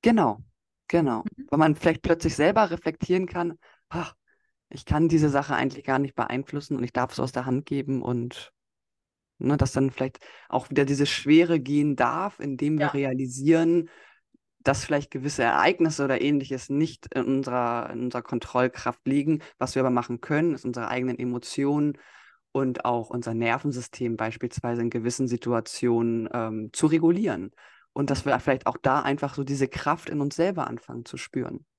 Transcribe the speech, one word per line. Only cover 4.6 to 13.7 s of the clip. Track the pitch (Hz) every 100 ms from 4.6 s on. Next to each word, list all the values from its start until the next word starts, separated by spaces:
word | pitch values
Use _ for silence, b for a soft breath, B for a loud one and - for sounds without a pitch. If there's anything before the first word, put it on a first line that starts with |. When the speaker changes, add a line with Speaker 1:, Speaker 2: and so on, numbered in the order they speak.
| _
Speaker 1:
ich | - -
kann | 151 165
diese | 160 151
Sache | 139 143 143
eigentlich | 135 139 -
gar | 135
nicht | 139 -
beeinflussen | 117 127 139 143 147 139
und |
ich | 123
darf | 127 123
es | -
aus | 127
der | 127 127
Hand | 127 147
geben“ | 143 135 131
und, | 120 123 123 - - _ _ _ _ _ _ _ _ _
ne, | 123 143
dass | 135
dann | - 135
vielleicht | - 131 - B B B
auch | 127 -
wieder | 139 139
diese | 139 143
Schwere | - 139 156 170 165
gehen | 127 147 147 135
darf, | 123 156 196 -
indem | 143 131 147 156
wir | 147
Speaker 2:
Ja. |
Speaker 1:
realisieren, | 143 135 131 131 127 139 165 165